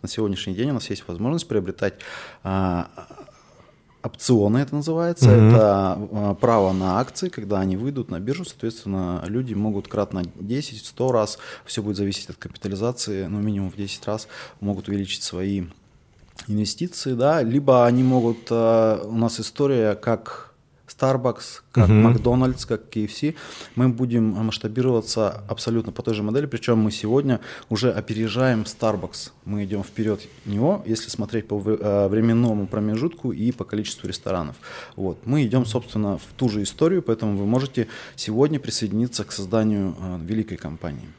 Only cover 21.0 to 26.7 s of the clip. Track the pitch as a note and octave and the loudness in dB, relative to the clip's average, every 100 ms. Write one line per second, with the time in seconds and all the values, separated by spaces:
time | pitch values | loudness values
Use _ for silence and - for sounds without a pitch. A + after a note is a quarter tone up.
21 | C3+ C3+ B2 A2+ - - _ B2 F#2+ G#2+ | 2 2 0 -2 -12 -16 _ 4 8 8
22 | A2+ A#2+ B2 B2 B2+ B2 - A2 - A2+ | 8 6 4 4 2 0 -4 -6 -4 -4
23 | G#2+ - D3 D#3+ - - - A#2+ B2+ A#2 | -4 -2 -4 -4 -14 -16 -8 2 2 2
24 | B2+ A#2 A2 G2 A2 - A2 A2+ B2+ A#2 | 0 2 2 2 -2 -4 -4 0 2 0
25 | A2 - G#2 G#2+ G#2 A2 - A#2 G#2+ G#2+ | 0 0 0 -2 -8 -6 -2 -2 -2 -6
26 | A#2+ G#2+ G#2+ B2 D3 A#2+ - | -4 -2 0 -2 -2 -4 2